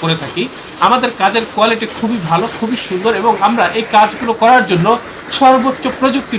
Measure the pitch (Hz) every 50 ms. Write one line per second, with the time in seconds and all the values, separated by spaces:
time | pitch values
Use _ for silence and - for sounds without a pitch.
0 | 165 165 165 160 147 127 - 170 226 262 - - - - - - 175 190 233 262
1 | 233 - - - 190 196 202 226 233 - - 214 214 233 233 220 226 - - -
2 | - 220 240 226 170 156 165 175 208 226 - - 226 220 247 226 - - 185 180
3 | 185 226 226 190 202 233 220 - 196 214 233 240 185 - - 220 220 - - 214
4 | 214 214 208 - 254 233 220 - 220 226 254 247 214 180 190 165 170 208 240 233
5 | - - - - - - - - 269 262 262 262 240 269 254 - - 262 254 -
6 | 254 269 240 277 - - -